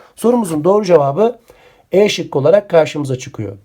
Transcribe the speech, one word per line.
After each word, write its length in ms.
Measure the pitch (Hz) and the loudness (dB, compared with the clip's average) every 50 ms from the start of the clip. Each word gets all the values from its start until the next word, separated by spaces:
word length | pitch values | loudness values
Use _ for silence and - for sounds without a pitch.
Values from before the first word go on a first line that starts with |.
| - _ _ | -20 _ _
Sorumuzun 480 | - - 226 247 240 220 170 165 151 147 | -4 -2 0 0 0 -2 -4 -4 -2 0
doğru 200 | 180 202 214 214 | 2 2 2 2
cevabı 540 | 180 175 156 143 139 139 170 220 233 240 - _ _ _ _ _ _ _ _ _ _ | 2 2 2 2 0 0 0 0 -2 -2 -6 _ _ _ _ _ _ _ _ _ _
E 160 | - 185 208 202 | 0 2 2 2
şıkkı 300 | - - 160 - - 143 | 0 -4 -8 -6 -4 0
olarak 320 | 131 156 190 208 202 - | 2 4 2 2 2 0
karşımıza 480 | 175 165 151 139 - 151 143 131 131 127 | 0 0 0 0 -4 -6 -6 -6 -6 -8
çıkıyor. 380 | - - - - 104 101 98 98 | -8 -12 -12 -12 -12 -12 -12 -6